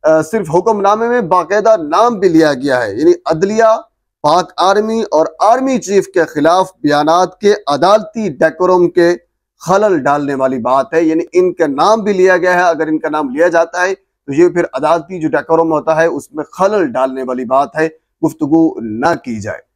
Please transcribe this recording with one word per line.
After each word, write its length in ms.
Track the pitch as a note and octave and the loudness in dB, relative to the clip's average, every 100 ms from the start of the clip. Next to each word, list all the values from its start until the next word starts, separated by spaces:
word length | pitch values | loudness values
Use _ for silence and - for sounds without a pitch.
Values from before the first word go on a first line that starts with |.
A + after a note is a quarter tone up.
अ, 160 | D3+ D#3+ | 2 0
सिर्फ 280 | D#3 A3+ D#3 | 0 -6 -2
हुक्मनामे 580 | E3 G3+ G#3+ G3 G#3+ A#3 | 0 0 0 0 0 0
में 200 | B3 F3 | -2 0
बाकायदा 460 | F3+ E3 G3+ G#3+ | -2 0 0 2
नाम 440 | G#3+ D3 E3+ A#3+ G#3+ | 0 0 0 0 2
भी 100 | F#3 | 2
लिया 240 | D#3+ D#3 | 4 2
गया 260 | C3 C#3 B2 | 0 -2 -2
है, 200 | A2 G2+ | -2 0
यानी 140 | D#3+ F3 - | 0 0 -2
अदलिया, 480 | D#3+ G3 G#3+ A3+ A3+ - _ _ _ | -2 -2 2 2 2 -4 _ _ _
पाक 300 | D3 E3+ F3+ - | 0 0 -2 -2
आर्मी 440 | F3+ G3+ A3 A3+ | 0 0 -2 -4
और 340 | - D3+ D#3+ - | -2 0 -2 0
आर्मी 360 | G3 B3+ C4 B3+ | 2 2 0 -4
चीफ 280 | E3+ G3 | 0 -2
के 200 | - F3+ | 0 -2
खिलाफ 460 | D#3 D3+ D3+ F3+ F#3 _ | -2 0 2 2 0 _
बयानात 540 | D3+ D3 D3+ E3+ F3+ - | -2 0 2 2 0 0
के 120 | G3+ | 0
अदालती 760 | G#3 - C#3+ E3+ A3 - A3+ G#3 | 0 -2 0 2 2 0 -6 -6
डेकोरम 580 | C3+ D#3+ D#3 F#3 F#3 E3+ | -2 -2 0 0 2 2
के 260 | F3 E3+ F3 _ _ _ _ | 2 2 0 _ _ _ _
खलल 380 | E3 F#3+ G#3+ E3+ | -2 0 2 0
डालने 360 | C3 C#3+ C#3+ | 0 -2 -2
वाली 220 | C3+ - C3 | -2 -2 -2
बात 320 | A#2+ C3+ C3 | 0 0 0
है, 120 | E3 | 0
यानी 200 | D#3+ D#3+ E3 | 0 -2 0
इनका 340 | F3+ F3+ E3+ D#3 | 0 0 0 -4
नाम 340 | C3+ F3+ A3+ | 0 2 2
भी 120 | G3+ | 0
लिया 240 | F#3+ F#3 F3+ | 2 2 2
गया 160 | F3+ | 2
है। 100 | F3+ | 2
अगर 260 | F3+ D#3 D#3+ | 0 0 -2
इनका 200 | D#3 D#3 | -2 -2
नाम 200 | D3+ C#3+ | -4 -4
लिया 180 | C3+ F3 | 0 2
जाता 340 | E3 E3+ F3+ | 2 0 -2
है 120 | F#3 | -4
तो 400 | F#3+ _ _ - | -4 _ _ -6
ये 160 | C#3 F3 | 2 2
फिर 140 | E3+ | 2
अदालती 560 | E3 C3+ D3+ E3 D#3+ F#3 | -4 -2 0 0 -2 -6
जो 100 | D#3 | -2
डेकोरम 380 | C#3+ - D#3+ E3 | -2 0 0 2
होता 260 | D3+ D#3 | 0 0
है 160 | D#3+ E3+ | 0 0
उसमें 360 | D3 - D3+ C#3+ | -2 -10 -12 -12
खलल 320 | - F#3+ G#3+ D3+ | -2 0 0 -2
डालने 360 | B2+ C3+ C3 | -2 -4 -4
वाली 220 | B2+ B2+ | -6 -6
बात 260 | A#2 C3+ C#3+ | -2 0 0
है, 120 | D#3 D#3+ D#3+ _ _ | -2 -4 -6 _ _
गुफ्तगू 520 | D#3 - D3 D#3+ D#3+ - | -6 -4 0 2 2 -2
ना 360 | A2+ G#2+ D3 | -8 -4 -2
की 240 | E3 B2+ A2+ | -4 -6 -10
जाए। 220 | G2+ D#2 _ | -8 -12 _